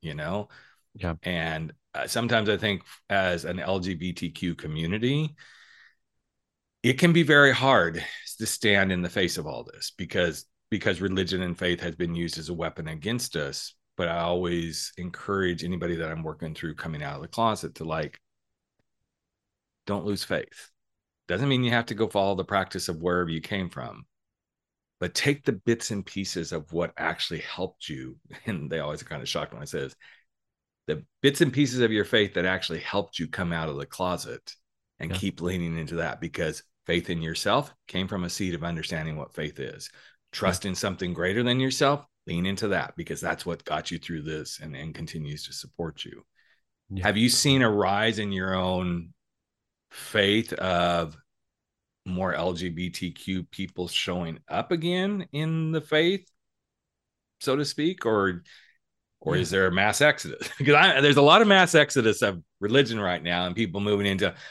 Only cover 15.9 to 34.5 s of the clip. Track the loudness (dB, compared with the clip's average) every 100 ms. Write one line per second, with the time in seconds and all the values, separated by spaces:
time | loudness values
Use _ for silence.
15.9 | -4 -4 -6 -8 -8 -10 -8 -8 -8 -8
16.9 | -8 -8 -10 -8 0 0 0 -6 -8 -6
17.9 | -4 -4 -10 _ _ _ _ _ _ _
18.9 | _ _ _ _ _ _ _ _ _ -6
19.9 | -4 -2 -4 -2 -4 -4 -16 -20 _ _
20.9 | _ _ _ -4 -2 2 2 2 0 0
21.9 | -2 0 2 2 0 0 0 0 -4 -6
22.9 | -2 0 0 0 -4 -4 -4 -6 -8 -12
23.9 | -12 -20 _ _ _ _ _ _ _ _
24.9 | -6 -4 0 0 2 0 0 0 0 0
25.9 | -6 -6 -6 -6 -6 -4 -6 -6 -4 -4
26.9 | -2 -4 -2 -6 -6 -8 -6 -8 -8 -12
27.9 | -10 -12 -16 -20 -12 -8 -6 -4 -4 -4
28.9 | -8 -10 -10 -6 -4 -6 -10 -8 -6 -8
29.9 | -12 -20 -20 _ _ _ _ _ _ -6
30.9 | -6 -8 _ 2 4 2 4 2 2 2
31.9 | 2 2 4 2 2 0 0 -2 -6 -4
32.9 | -4 -4 -6 -6 -4 -4 -2 -4 -6 -8
33.9 | -4 -2 -2 -6 -12 -16